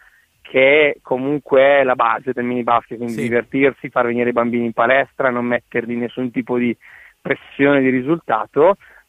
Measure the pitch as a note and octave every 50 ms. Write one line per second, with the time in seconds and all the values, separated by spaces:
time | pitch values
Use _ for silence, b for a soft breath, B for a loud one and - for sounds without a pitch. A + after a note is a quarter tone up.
0 | b b b b b b _ _ - - - C3 C3 C#3 C#3+ D#3 D3+ C#3+ - -
1 | _ - C3 B2+ C3 C#3 D3 C#3+ - - C#3+ C3 C3+ C#3 C#3+ C#3 C3+ B2+ B2+ B2+
2 | A#2 A2+ A2 G#2+ - C3 B2 B2 A#2+ B2 B2 B2 A#2 A#2+ A#2 A#2 - - A#2+ A2
3 | A#2+ A#2 A2+ - A#2+ A#2 A#2+ A#2+ A2 - - C3+ C#3 C3+ A#2+ - - C3 - B2+
4 | A#2+ A#2+ A#2+ A#2+ A#2+ A#2+ A#2+ A#2+ A#2 A#2+ A#2+ A#2+ A#2+ A#2 A2+ - A#2 A#2+ C3 C#3
5 | C3+ - _ - C3+ C3 A#2+ A#2+ A#2+ A#2+ A#2+ A#2+ - _ - B2 A2+ A#2 A#2+ A#2+
6 | A#2+ A2+ - B2+ B2+ B2 - C3+ A#2 - B2 B2 A#2+ A#2+ A2+ B B B B B
7 | B B B _ - - C3+ - - - - - C#3 C#3+ C#3+ C#3 C3 C3 B2+ B2+
8 | B2 C#3 E3+ E3 - - A#2 A2 G#2+ - - C#3+ D#3 F#3 G3 b b b b b
9 | b